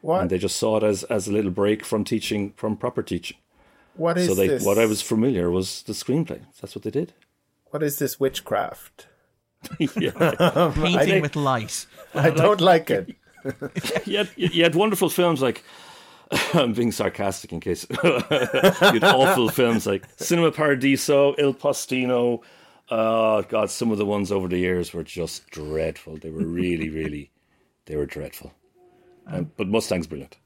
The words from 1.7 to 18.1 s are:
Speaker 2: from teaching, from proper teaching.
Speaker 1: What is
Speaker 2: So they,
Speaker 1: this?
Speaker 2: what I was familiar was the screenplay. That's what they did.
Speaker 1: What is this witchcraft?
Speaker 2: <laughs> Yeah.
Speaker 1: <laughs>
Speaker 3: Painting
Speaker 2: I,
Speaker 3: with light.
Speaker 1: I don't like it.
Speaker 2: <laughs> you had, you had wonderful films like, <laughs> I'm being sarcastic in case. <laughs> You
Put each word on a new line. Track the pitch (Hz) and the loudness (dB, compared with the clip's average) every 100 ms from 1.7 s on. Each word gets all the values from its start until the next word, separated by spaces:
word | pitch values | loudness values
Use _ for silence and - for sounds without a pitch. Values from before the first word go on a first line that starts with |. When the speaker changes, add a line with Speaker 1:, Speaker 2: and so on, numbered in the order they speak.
| 107 | 0
Speaker 2:
from | - 110 | -2 -4
teaching, | 104 113 - 110 101 - | -2 -4 -2 -4 -4 -6
from | 113 107 | -6 -4
proper | 120 123 | -4 -6
teaching. | - 85 - - _ _ _ _ _ | -4 -6 -6 -16 _ _ _ _ _
Speaker 1:
What | - 165 170 | -4 -2 0
is | 180 | 0
Speaker 2:
So | |
they, | 95 95 | 2 2
Speaker 1:
this? | 139 | 2
Speaker 2:
what | 98 101 | 2 4
I | |
was | 113 107 | 4 2
familiar | - 113 123 110 87 | -2 0 2 2 0
was | 90 95 - | 0 -2 -8
the | - | -10
screenplay. | 107 - 135 160 - - _ | -12 -4 -2 -2 -8 -14 _
That's | - | -16
what | - | -10
they | 113 | -6
did. | 120 165 _ _ _ _ _ _ | -6 -6 _ _ _ _ _ _
Speaker 1:
What | 147 | -4
is | 151 143 | -4 -2
this | 139 - | -4 0
witchcraft? | 135 - - 101 - - - _ - _ _ _ _ | -2 -2 -4 -4 -4 -10 -20 _ -20 _ _ _ _
Speaker 2:
<laughs> | _ - - | _ -18 -4
Yeah. | 147 - - | -4 -2 -4
Speaker 1:
<laughs> | - 165 - 175 180 170 | 0 0 2 2 4 0
Speaker 3:
Painting | 135 160 175 151 190 | 2 0 2 2 2
Speaker 2:
I, | |
Speaker 3:
with | 147 151 | 0 -2
light. | 143 127 107 - - - - | -2 -2 -4 -10 -12 -20 -10
Speaker 1:
I | - 151 | 0 2
don't | 151 170 208 | 4 4 4
like | 175 170 - | 6 6 4
it. | 104 90 - _ _ | -4 -4 -14 _ _
Speaker 2:
<laughs> | 135 - 143 - - 415 | -12 -10 -8 -8 -4 -6
you | - 202 | -4 -2
had, | 208 - | -4 -2
you | 175 170 | -2 4
had | 165 | 4
wonderful | 156 220 196 175 | 4 2 2 0
films | - 175 156 | 2 2 4
like, | 131 110 - - - - | 0 0 -8 -20 -20 -20
<laughs> | - - _ - - | -20 -20 _ -4 2
I'm | 165 127 | 2 2
being | 110 120 | 2 0
sarcastic | 104 101 - 98 95 - | 0 -4 -2 -4 -4 -8
in | 85 | -8
case. | 85 87 - | -4 -6 -4
<laughs> | - | 0
You | 170 | 2